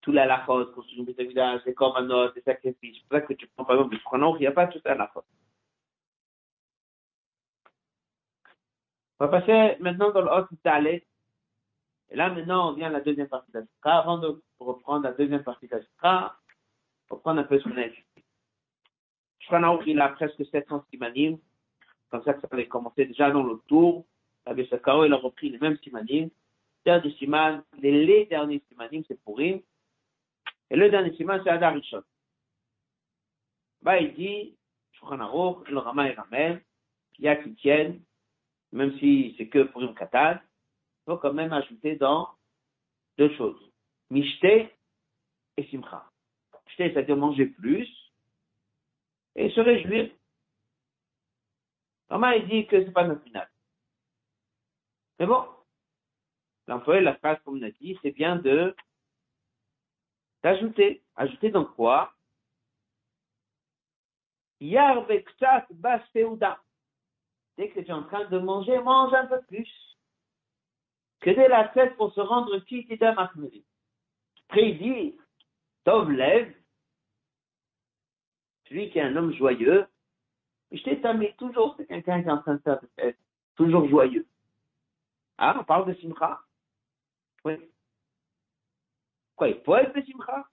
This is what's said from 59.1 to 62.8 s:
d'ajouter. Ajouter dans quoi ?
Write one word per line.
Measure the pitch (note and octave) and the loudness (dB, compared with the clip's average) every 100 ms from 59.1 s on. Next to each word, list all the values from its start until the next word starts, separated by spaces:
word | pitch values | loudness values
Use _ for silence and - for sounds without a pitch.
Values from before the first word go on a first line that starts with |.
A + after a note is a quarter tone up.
| _ _ _ _ _ _ _ _ _ _ _ _ _ | _ _ _ _ _ _ _ _ _ _ _ _ _
d'ajouter. | D#3+ F#3+ A3 A3 G3+ - _ - | -2 0 -2 2 2 2 _ -6
Ajouter | C#3 - A3 | -6 -2 -2
dans | G3 D3 | 0 -4
quoi ? | - A#2 C3+ F#3 _ _ _ _ _ _ _ | -2 2 2 0 _ _ _ _ _ _ _